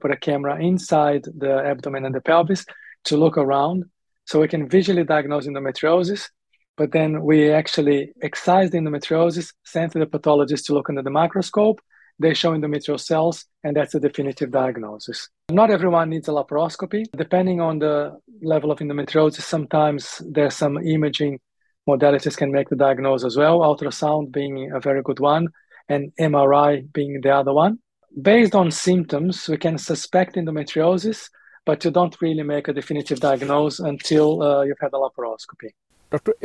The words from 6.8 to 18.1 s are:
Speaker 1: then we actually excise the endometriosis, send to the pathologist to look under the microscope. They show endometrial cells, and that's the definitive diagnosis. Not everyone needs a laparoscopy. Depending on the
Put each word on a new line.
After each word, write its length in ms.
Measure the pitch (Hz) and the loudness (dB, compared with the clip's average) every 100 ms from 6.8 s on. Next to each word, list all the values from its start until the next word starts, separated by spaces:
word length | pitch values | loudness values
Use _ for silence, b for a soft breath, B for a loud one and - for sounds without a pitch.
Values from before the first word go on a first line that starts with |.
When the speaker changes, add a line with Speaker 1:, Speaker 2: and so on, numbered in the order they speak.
| 147 160 | 0 0
Speaker 1:
then 120 | 156 156 151 | 0 0 2
we 80 | 156 151 156 | 4 6 4
actually 380 | 156 - 147 143 143 - 156 | 0 0 2 2 -2 -8 -10
excise 400 | - - 185 185 | -4 2 4 4
the 100 | 175 | 0
endometriosis, 680 | 156 147 - 160 170 165 160 _ - | -2 -4 -2 2 2 0 -8 _ -8
send 140 | 165 165 | -4 -4
to 40 | 160 | -2
the 80 | 156 147 | -2 -2
pathologist 460 | 156 147 139 147 - | 2 2 2 -2 -2
to 60 | 143 | -2
look 120 | 143 | -2
under 140 | 139 135 | -6 -2
the 80 | 147 | 0
microscope. 580 | 165 196 - 208 214 214 _ b b b | 0 0 -2 2 2 0 _ b b b
They 100 | 156 147 | 0 2
show 100 | 170 156 | 0 0
endometrial 420 | 147 147 - 139 - | -2 -4 -4 -6 -2
cells, 260 | 160 165 156 - _ | 0 0 -2 -10 _
and 80 | 151 147 | -4 -2
that's 160 | 143 151 | -2 -2
the 80 | 139 | -2
definitive 420 | - 139 131 131 131 | -2 -6 -4 -2 0
diagnosis. 560 | 131 123 107 107 - 110 - _ - 175 | -2 -4 -10 -14 -14 -14 -14 _ -2 4
Not 100 | 226 190 | 4 4
everyone 300 | 180 170 165 | 2 2 0
needs 140 | 160 156 | -4 -4
a 40 | 147 | -4
laparoscopy. 640 | 135 147 165 - 185 208 220 160 | -2 -2 -4 -6 -6 -6 -6 -8
Depending 360 | 160 180 185 175 165 | -2 0 2 0 -2
on 60 | 156 151 | 0 0
the 100 | 147 147 | 0 -4